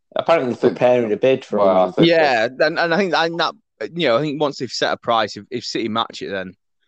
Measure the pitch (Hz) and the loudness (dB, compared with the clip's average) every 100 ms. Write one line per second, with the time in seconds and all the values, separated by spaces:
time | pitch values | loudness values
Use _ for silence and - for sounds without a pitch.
0 | _ - - 165 127 113 127 92 123 123 | _ -4 0 0 0 0 0 2 2 2
1 | 113 104 131 131 - 104 101 92 92 87 | 2 0 2 0 -2 0 4 4 2 2
2 | 165 165 147 120 117 131 156 156 170 165 | 2 4 4 2 0 0 0 0 0 0
3 | 190 147 170 170 151 - _ - 110 165 | 0 0 0 -2 -4 -6 _ -12 -10 -2
4 | 147 117 156 143 147 - 123 - 143 - | 2 2 0 -2 -4 -4 -8 -4 -2 -2
5 | - 113 107 - 101 127 - - 110 110 | 0 0 0 -6 -10 -10 -8 -6 -4 -4
6 | - - 73 98 92 - _ _ | -6 -8 -8 -8 -8 -14 _ _